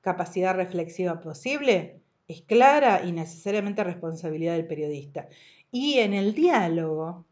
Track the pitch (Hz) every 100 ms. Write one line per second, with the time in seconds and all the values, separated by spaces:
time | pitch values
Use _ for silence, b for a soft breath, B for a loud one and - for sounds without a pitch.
0 | 190 175 175 190 185 185 180 180 165 -
1 | 180 165 165 151 254 285 277 190 151 -
2 | _ _ _ 165 _ 226 269 294 269 190
3 | 180 170 160 - 202 208 202 202 185 175
4 | 165 165 170 156 165 165 165 151 147 147
5 | 139 - - b b b _ 247 285 269
6 | 214 202 202 220 349 269 175 165 160 156
7 | 160 180 -